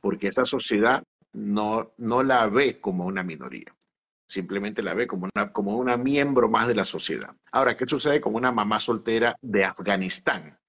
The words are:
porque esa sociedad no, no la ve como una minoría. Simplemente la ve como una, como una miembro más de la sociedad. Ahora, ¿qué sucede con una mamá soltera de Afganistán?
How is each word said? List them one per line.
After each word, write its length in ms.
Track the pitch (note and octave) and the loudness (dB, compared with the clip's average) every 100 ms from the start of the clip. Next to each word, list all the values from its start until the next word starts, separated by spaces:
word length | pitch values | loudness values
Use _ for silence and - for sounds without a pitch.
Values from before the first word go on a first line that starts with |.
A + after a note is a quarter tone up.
porque 260 | G2+ F#2 G2+ | -4 -2 -2
esa 160 | F#2+ | 0
sociedad 600 | B2 C3 - G#2 A2+ C3 - _ _ | 0 -2 0 2 2 2 -2 _ _
no, 600 | - G#2 G#2 G#2+ A2 - _ | -10 -4 -2 0 -2 -4 _
no 260 | A#2 B2 | -2 0
la 240 | C3+ B2+ A2 | 4 4 4
ve 320 | A2 C#3 - | 4 2 0
como 240 | - F#2 F2+ | -4 -2 -2
una 180 | G2 | -4
minoría. 500 | F#2 D#2 B1+ B1+ - _ _ _ _ _ _ | -6 -8 -12 -14 -18 _ _ _ _ _ _
Simplemente 540 | - F#2 G2+ G2+ G#2 | -6 -4 -4 -4 -4
la 140 | - F2 | -4 -2
ve 100 | B2 | -2
como 240 | G2 F#2 G#2 | -4 -4 -4
una, 160 | G2+ | -2
como 240 | - G2+ A2 | -2 -2 -2
una 200 | B2+ B2 | 0 0
miembro 520 | B2+ C#3+ C#3+ C3 A2 | 2 2 2 4 4
más 180 | A2+ A#2 | 2 2
de 60 | A2 | 2
la 80 | F#2 | 0
sociedad. 500 | D#2+ - C2 G1+ - _ | -4 -6 -6 -8 -16 _
Ahora, 260 | A#2+ B2+ A#2+ | 2 2 2
¿qué 80 | C3 | 0
sucede 320 | C#3+ D3 D3 | 0 2 2
con 140 | B2 A2 | 2 0
una 160 | B2+ | 0
mamá 280 | A#2+ G#2 G#2+ | 0 0 0
soltera 560 | - A2+ - A2+ A#2 A2 | 0 -2 0 2 2 0
de 220 | B2+ G#2 | -2 2
Afganistán? 920 | F#2+ - F#2+ G2 F#2 - - A2 D#2 _ | 2 0 -2 0 0 -2 0 -2 -6 _